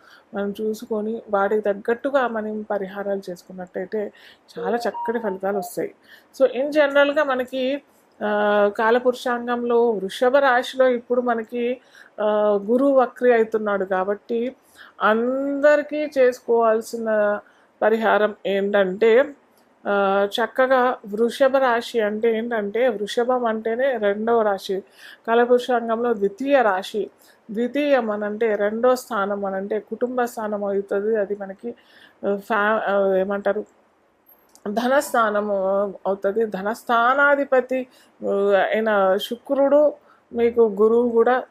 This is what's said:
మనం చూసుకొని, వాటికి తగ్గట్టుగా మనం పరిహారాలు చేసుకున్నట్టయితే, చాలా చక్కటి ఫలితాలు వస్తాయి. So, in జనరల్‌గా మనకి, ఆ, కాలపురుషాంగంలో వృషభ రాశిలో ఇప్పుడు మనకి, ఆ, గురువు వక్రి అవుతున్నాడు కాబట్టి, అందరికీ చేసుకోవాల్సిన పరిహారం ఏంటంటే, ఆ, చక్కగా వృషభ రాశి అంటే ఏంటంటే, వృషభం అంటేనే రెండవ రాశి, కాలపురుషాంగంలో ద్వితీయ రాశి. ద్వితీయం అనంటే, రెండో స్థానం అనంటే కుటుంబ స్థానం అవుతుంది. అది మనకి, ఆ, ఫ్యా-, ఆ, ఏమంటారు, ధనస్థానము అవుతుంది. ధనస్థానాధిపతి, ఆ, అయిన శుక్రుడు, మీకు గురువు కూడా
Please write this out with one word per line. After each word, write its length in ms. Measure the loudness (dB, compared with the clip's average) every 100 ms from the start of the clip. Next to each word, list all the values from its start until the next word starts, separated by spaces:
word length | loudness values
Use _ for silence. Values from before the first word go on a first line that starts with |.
| _ -20 _
మనం 200 | -6 -6 -4
చూసుకొని, 600 | -6 -6 -6 -6 -4 -8 -4
వాటికి 300 | 0 0 0
తగ్గట్టుగా 680 | 0 -2 -4 -4 -2 0 0
మనం 380 | -2 -6 -8 -6
పరిహారాలు 520 | -6 -6 -8 -6 -6 -8
చేసుకున్నట్టయితే, 800 | -14 -16 -16 -12 -10 -8 -6 -8 -12 -20 -20 -18 -8
చాలా 180 | -4 -2
చక్కటి 420 | -2 -4 -4 -4
ఫలితాలు 400 | -4 -4 -4 -4
వస్తాయి. 360 | -6 -6 -8 -10 _ -20 _ 0
So, 200 | 0 2
in 80 | 0
జనరల్‌గా 540 | 2 2 4 4 2
మనకి, 580 | 0 -2 -4 -4 -4 -4 -8 _ _ -8
ఆ, 460 | -4 0 2 4 2 2
కాలపురుషాంగంలో 1120 | 2 2 2 -2 -2 -4 -4 -4 0 2 2
వృషభ 460 | 0 -6 -2 2 4
రాశిలో 520 | 4 2 0 2 2
ఇప్పుడు 320 | 2 -2 -2
మనకి, 600 | 0 -2 -4 -6 -4 -6 -12 -20 -16 -4
ఆ, 40 | 0 2 2 0
గురువు 300 | 2 2 4
వక్రి 420 | 4 2 2 2
అవుతున్నాడు 500 | 4 2 -2 -2 -2
కాబట్టి, 720 | 0 -2 -2 -4 -4 -4 -4 -8 _ -20 -20 0
అందరికీ 1120 | 2 2 2 -2 -2 2 4 4 0 -4 -2 2
చేసుకోవాల్సిన 1200 | 2 2 0 2 4 2 -2 -6 -2 0 0 -2 -8 _ _ _
పరిహారం 520 | 0 2 2 2 0 -2 -4
ఏంటంటే, 880 | -2 0 2 0 2 4 4 2 -4 _ _ _ _ -2
ఆ, 380 | 0 2 0
చక్కగా 720 | 0 -2 -2 0 2 2 2 -2 -6
వృషభ 500 | -2 -2 2 2 4
రాశి 440 | 2 0 -2 -2
అంటే 360 | -2 0 0 0
ఏంటంటే, 520 | -2 -4 -4 -2 0
వృషభం 560 | -2 -4 -2 0 0
అంటేనే 520 | 0 -2 -4 -2 -2 0
రెండవ 460 | -2 0 0 2
రాశి, 380 | 2 -2 -4 -8 -8 _ -20 -12 0
కాలపురుషాంగంలో 840 | 2 4 2 2 -2 -2 -2 -2
ద్వితీయ 480 | 0 -2 -2 2 2
రాశి. 480 | 4 0 -4 -6 -8 -10 _ _ -10
ద్వితీయం 600 | -4 -2 -2 2 2 0
అనంటే, 440 | -4 -6 -2 -2
రెండో 420 | 0 -2 0 2 0
స్థానం 480 | -2 -4 -2 -4
అనంటే 360 | -4 -6 -4 -6
కుటుంబ 440 | -6 -6 -4 -2
స్థానం 400 | -4 -4 -6 -4
అవుతుంది. 520 | -2 -4 -2 -2 0 -2
అది 200 | -2 -6
మనకి, 380 | -10 -12 -14 -14 _ _ -20 _ -4
ఆ, 100 | -4
ఫ్యా-, 460 | -2 0 2 0 0
ఆ, 240 | 0 2 2
ఏమంటారు, 640 | 0 -2 -2 -4 -6 _ _ _ _ _ _ _ _ _ -6
ధనస్థానము 840 | -2 0 0 0 0 0 0 -2 -2 0 0 -2 -4 -6
అవుతుంది. 400 | -4 -2 -2 -2
ధనస్థానాధిపతి, 1400 | -2 -6 -6 -2 2 2 4 4 2 2 0 0 -4 -6 _ _ _
ఆ, 280 | -4 0 2 2 2
అయిన 440 | 0 0 2 2 2
శుక్రుడు, 760 | -2 -8 -4 0 4 4 4 0 _ _ _
మీకు 280 | -2 0 4
గురువు 500 | 2 4 4 4 2
కూడా 320 | 2 4 2 -2